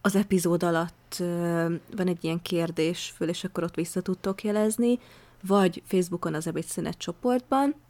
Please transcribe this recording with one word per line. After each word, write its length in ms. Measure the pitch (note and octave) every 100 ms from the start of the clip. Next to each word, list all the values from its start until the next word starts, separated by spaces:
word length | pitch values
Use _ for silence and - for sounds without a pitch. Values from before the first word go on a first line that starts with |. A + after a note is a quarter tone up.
az 140 | G3+
epizód 480 | F#3+ G#3 F#3 E3+ E3+
alatt, 540 | F3 E3 E3+ - _ -
ö, 560 | F3 F3 E3+ E3+ E3 E3+ - G#3+
van 100 | F#3
egy 180 | F3
ilyen 180 | D#3+ E3+
kérdésfül, 840 | - F3 E3+ E3+ D#3+ F3 - - D#3+
és 160 | F3
akkor 180 | F#3 -
ott 120 | E3+
vissza 280 | - F3 F#3
tudtok 400 | F3+ F#3 G3 G3
jelezni, 540 | G#3+ G#3 G#3+ A3 A#3+ B3 - - - -
vagy 400 | F#3 G3+ F#3 F3 -
Facebookon 480 | F#3+ F3 E3+ E3+
az 120 | D#3 E3
Ebédszünet 520 | D#3+ E3 - E3 E3+
csoportban 760 | - E3+ B3 B3 B3+ C4+ C#4+ D4+ _